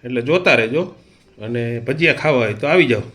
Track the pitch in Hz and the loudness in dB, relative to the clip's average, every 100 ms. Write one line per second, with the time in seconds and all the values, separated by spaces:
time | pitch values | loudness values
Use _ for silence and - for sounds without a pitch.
0 | 123 123 120 180 180 123 113 143 185 - | -4 -4 0 0 2 2 2 -2 -4 -10
1 | _ _ _ _ 107 120 117 120 117 151 | _ _ _ _ -8 -6 -4 -6 -8 0
2 | 160 139 156 131 113 104 143 180 147 107 | 0 2 2 2 0 -2 0 2 4 2
3 | 104 | -2